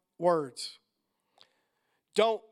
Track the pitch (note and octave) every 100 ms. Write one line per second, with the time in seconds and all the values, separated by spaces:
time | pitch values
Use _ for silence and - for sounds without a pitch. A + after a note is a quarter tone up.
0 | _ _ E3+ E3 C#3 - - - _ _
1 | _ _ _ _ _ _ _ _ _ _
2 | _ - A3 A3 -